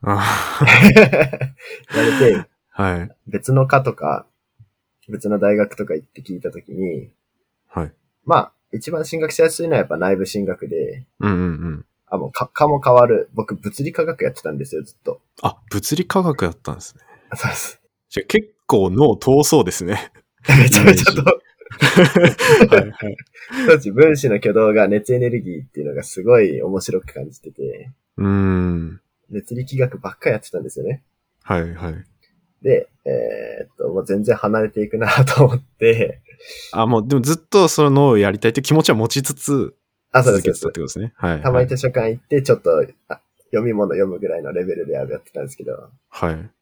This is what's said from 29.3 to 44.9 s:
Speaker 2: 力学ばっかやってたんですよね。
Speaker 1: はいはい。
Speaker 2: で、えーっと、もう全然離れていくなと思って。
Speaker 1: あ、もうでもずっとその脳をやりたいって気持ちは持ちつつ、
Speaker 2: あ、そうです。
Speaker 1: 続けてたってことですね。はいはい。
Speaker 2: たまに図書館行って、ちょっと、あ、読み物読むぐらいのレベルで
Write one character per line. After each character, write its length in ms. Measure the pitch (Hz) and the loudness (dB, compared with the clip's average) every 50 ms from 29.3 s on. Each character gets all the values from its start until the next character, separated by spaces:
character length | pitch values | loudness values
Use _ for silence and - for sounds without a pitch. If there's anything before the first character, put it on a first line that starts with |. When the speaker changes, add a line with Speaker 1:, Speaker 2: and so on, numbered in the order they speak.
| 196 208 - - 120 | -14 -14 -12 -12 -12
Speaker 2:
力 240 | 123 131 131 135 131 | -12 -10 -8 -4 -2
学 220 | 127 127 - - | -2 -2 -4 -10
ば 120 | - 95 | -14 -14
っ 60 | - _ | -14 _
か 120 | - 160 | -4 -2
や 80 | 120 107 | -2 -2
っ 20 | |
て 100 | - - | -6 -10
た 120 | - 87 | -12 -10
ん 20 | 76 | -10
で 60 | - | -10
す 100 | - - | -12 -10
よ 60 | 69 | -8
ね。 180 | 92 127 135 _ _ _ _ _ _ _ _ _ | -8 -8 -10 _ _ _ _ _ _ _ _ _
Speaker 1:
は 140 | - 101 87 | -4 -4 -4
い 160 | 82 85 85 | -4 -6 -10
は 160 | 82 90 85 | -12 -12 -12
い。 160 | 78 87 - _ _ _ _ _ _ _ _ _ _ _ | -12 -12 -16 _ _ _ _ _ _ _ _ _ _ _
Speaker 2:
で、 260 | - 131 127 - - _ _ _ _ | -2 0 0 0 0 _ _ _ _
え 580 | 69 67 62 58 57 53 53 57 57 57 - - | -6 -4 -4 -4 -6 -8 -10 -12 -14 -14 -16 -16
ー 20 | |
っ 100 | _ _ _ | _ _ _
と、 120 | - - | -8 -6
も 120 | 82 95 | -4 -6
う 40 | - | -4
全 180 | - 98 101 104 | -4 -4 -4 0
然 120 | 117 113 107 | -2 -2 -2
離 240 | - 104 107 110 | 0 -2 -2 -2
れ 80 | 110 107 | -2 -2
て 120 | - 110 | -4 -6
い 80 | 104 104 | -6 -6
く 80 | - 110 | -4 -4
な 120 | 110 104 - - 131 | -2 -2 2 2 2
と 180 | 135 - - 139 | 2 4 4 4
思 120 | - 127 | 4 4
っ 40 | 127 | -2
て。 600 | - _ _ _ 110 113 113 113 110 - - - _ _ _ _ - - - - - - | -6 _ _ _ 2 2 2 2 0 -4 -6 -12 _ _ _ _ -20 -20 -20 -20 -18 -10
Speaker 1:
あ、 140 | - 92 113 | -4 -2 0
も 140 | 113 123 113 | 2 2 0
う 80 | 104 123 | 0 0
で 80 | 139 | 0
も 60 | 135 | 0
ず 120 | 117 135 160 | 0 0 -4
っ 40 | 165 | -4
と 300 | _ _ - 208 190 165 | _ _ 2 4 4 4
そ 160 | - - 151 | 4 2 2
の 60 | 143 | 4
脳 180 | 139 139 143 143 | 6 4 6 6
を 80 | 120 104 | 6 4
や 120 | 101 101 | 4 2
り 80 | 95 104 | 0 0
た 120 | - 117 | 0 0
い 20 | |
っ 20 | 113 | 0
て 80 | - | 0
気 120 | 131 - 151 | 0 2 2
持 100 | 156 156 | 2 4
ち 60 | - | 2
は 40 | 151 | 2
持 120 | 107 110 117 | 2 0 -2
ち 160 | - 139 135 | -2 -4 -4
つ 100 | - - | -6 -10
つ、 420 | - - - 143 135 98 67 _ _ _ _ _ _ _ _ | -10 -6 -4 -2 -2 -2 -4 _ _ _ _ _ _ _ _
Speaker 2:
あ、 100 | - 131 | 0 2
そ 100 | 123 123 | 4 4
う 20 | 107 | 2
で 80 | 95 | 2
す。 20 | 87 | 0
Speaker 1:
続 100 | - 87 | -2 -4
け 0 | |
て 80 | - | -2
た 80 | - - | -6 -8
っ 20 | |
て 80 | - 85 | -8 -8
こ 20 | |
と 0 | |
で 80 | 78 65 | -10 -10
す 100 | - 85 | -8 -10
ね。 140 | 104 113 _ | -10 -10 _
は 140 | _ - 87 | _ -4 -4
い 20 | 85 | -2
は 60 | 76 | -2
い。 20 | |
Speaker 2:
た 100 | 78 135 | -2 0
ま 120 | 127 123 127 | 2 2 0
に 40 | 127 | 0
図 100 | 135 131 | -2 -4
書 100 | - 131 | -4 -2
館 220 | - 127 110 113 | -2 -2 -2 -2
行 100 | 113 120 | -4 -6
っ 40 | _ | _
て、 180 | _ 151 143 135 | _ -2 -2 2
ち 80 | - | 0
ょ 60 | 120 - | 0 0
っ 40 | |
と、 240 | _ 87 82 78 71 - - _ _ _ | _ 0 0 0 0 -4 -8 _ _ _
あ、 140 | - - _ _ _ _ _ | -16 -16 _ _ _ _ _
読 180 | _ - 110 110 | _ -4 -4 -2
み 100 | 120 110 | -2 -2
物 200 | 104 104 95 80 | -2 -2 -2 0
読 140 | 87 98 95 | -2 -2 -2
む 120 | 90 85 | -2 -6
ぐ 80 | - - | -6 -6
ら 100 | 82 82 | -6 -6
い 60 | 78 | -8
の 80 | 69 | -8
レ 120 | - 87 92 | -6 -6 -4
ベ 120 | 92 85 | -4 -6
ル 100 | - 82 | -6 -6
で 80 | 69 | -6